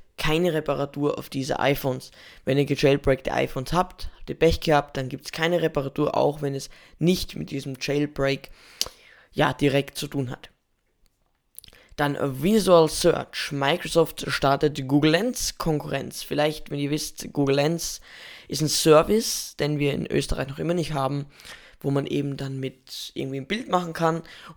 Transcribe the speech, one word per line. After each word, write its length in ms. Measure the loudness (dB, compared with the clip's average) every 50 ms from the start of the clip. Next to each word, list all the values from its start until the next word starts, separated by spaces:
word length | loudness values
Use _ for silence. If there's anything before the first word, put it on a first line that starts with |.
| -20 _ _ -2
keine 300 | 0 0 2 2 2 2
Reparatur 680 | 0 0 -2 -2 -2 -2 -4 -6 -4 -2 -2 -2 -2 -2
auf 120 | -6 -8
diese 320 | -6 -6 -4 -4 -2 0
iPhones. 500 | 2 2 0 0 -2 -4 -4 -6 -8 -14 -20 -20 -20 -20 -20 -8 -4
Wenn 140 | 0 2 2
ihr 80 | 2
gejailbreakte 680 | 0 0 2 4 4 4 4 2 2 0 0 0 -2
iPhones 400 | -2 -2 -2 -2 -4 -6 -4 0
habt, 380 | 0 0 0 0 -2 -12 -12 -12 -12 -12
habt 120 | -10 -10
ihr 80 | -2 2
Pech 220 | 2 2 2 2
gehabt, 380 | 2 2 2 2 2 0 -4 -8
dann 100 | -6 -6
gibt's 240 | -8 -12 -12 -10
keine 300 | -6 -2 -2 0 2 2
Reparatur, 560 | 2 0 0 -2 -4 -4 -2 0 0 0 2 2
auch 240 | 2 2 0 -2
wenn 140 | -4 -4 -4
es 140 | -6 -8 -12 -16 -20 -20 -16 -6 0
nicht 400 | 2 4 4 2 0 -6 -8 -10
mit 140 | -10 -8
diesem 260 | -8 -8 -8 -8 -10 -8
Jailbreak, 720 | -4 -2 0 0 0 -2 -2 -2 0 0 0 -2 -6 -14 -20 -20 -20 -10 -6 -4 -4 -4 -6 _ -20 -20 -20 -20 -20 _
ja, 220 | 0 2 2 2 2
direkt 440 | 2 2 2 4 2 0 -2 -6 -10
zu 120 | -8 -6
tun 200 | -4 -4 -4 -4
hat. 200 | -6 -12 -14 -20 _ _ _ _ _ _ _ _ _ _ _ _ _ _ _ _ _ _ _ _ _ -20 -20 -20 -20 -20 _ -14 -6
Dann, 200 | -4 -2 -2 -2
äh, 280 | -2 -2 -4 -2 -2 0
Visual 460 | 4 4 4 6 8 8 8 8 6
Search. 640 | 2 2 4 4 4 2 0 -6 -8 -8 -6 -6 -4
Microsoft 760 | -2 0 0 0 0 -2 0 4 4 4 2 0 -8 -6 -4
startet 560 | -2 0 2 2 2 4 2 0 0 -2 -2 2
Google 220 | 2 4 4 4
Lens 460 | 4 4 2 0 -4 -4 -4 -6 -4 -4
Konkurrenz. 640 | -2 -2 -2 -2 -2 -4 -6 -6 -6 -8 -12 -12
Vielleicht, 480 | -10 -4 -2 0 0 0 0 -4 -8 -8
wenn 100 | -6 -4
ihr 120 | -4 -2
wisst, 400 | -2 -4 -4 -6 -10 -12 -12 -6
Google 240 | -2 0 2 2 4
Lens 460 | 4 2 2 0 0 -4 -6 -10 -10 -14 -18 -20 -20 -20 -20 -20 -18 -12 -8
ist 100 | -4 -2
ein 80 | -2 0
Service, 880 | 0 4 6 8 8 8 8 6 2 2 2 0 -4 -6 -8 -10 -6 -4
den 220 | -2 -2 0 0
wir 140 | 0 0 0
in 120 | -2 -2
Österreich 440 | -2 0 0 0 0 -2 -4 -4 -6
noch 100 | -6 -6
immer 140 | -4 -2 -2
nicht 180 | -2 -2 -2
haben, 360 | -2 -2 -2 -2 -2 -4 -6 -8 -14 -20 -20 -20 -20 -20 -20 -20 -14 -6
wo 100 | -2 0
man 140 | 0 0 0
eben 300 | 0 -2 -2 -2 -2 -4
dann 240 | -6 -8 -8 -6 -6
mit 540 | -6 -8 -8 _ _ -16 -14 -14 -14 -12 -8
irgendwie 260 | -8 -6 -6 -6 -8
ein 80 | -6 -6
Bild 220 | -6 -6 -4 -2
machen 240 | -2 -2 0 -2 -4
kann 280 | 0 0 0 0 0 -4 -10 -18 -20 -20 -14 -10